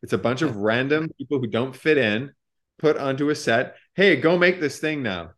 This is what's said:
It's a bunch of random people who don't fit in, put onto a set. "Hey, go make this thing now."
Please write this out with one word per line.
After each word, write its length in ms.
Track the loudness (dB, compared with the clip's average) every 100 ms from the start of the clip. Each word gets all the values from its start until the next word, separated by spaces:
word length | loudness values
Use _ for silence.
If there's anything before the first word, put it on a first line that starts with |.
It's 120 | -4
a 40 | -2
bunch 240 | 0 0
of 140 | -2 -2
random 540 | 0 0 0 -2 -2 -10
people 180 | -6 -4
who 80 | -2
don't 300 | -4 -4 -4
fit 240 | 2 2
in, 320 | 2 0 -6 _ _ _ _ _
put 180 | 0 0
onto 320 | -2 -2 0
a 60 | -2
set. 400 | 0 0 0 -8 _
"Hey, 220 | 2 4 4
go 220 | 4 4
make 220 | 2 2
this 200 | -4 -4
thing 240 | -6 -4
now." 280 | -4 -6 -8